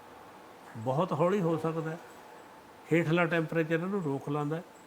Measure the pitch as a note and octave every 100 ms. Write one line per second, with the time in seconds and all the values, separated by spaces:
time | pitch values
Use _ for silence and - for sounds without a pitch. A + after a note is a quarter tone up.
0 | - - - - - - - A#2 A#2 C3+
1 | F3+ C#3+ F3 G3+ E3 D#3+ E3 D#3+ D#3+ E3
2 | - - - - - - - - - E3
3 | D#3 E3+ E3+ E3+ D#3 E3 D#3+ E3 F3+ G3+
4 | D#3 C#3 - D3 D3 D#3+ - -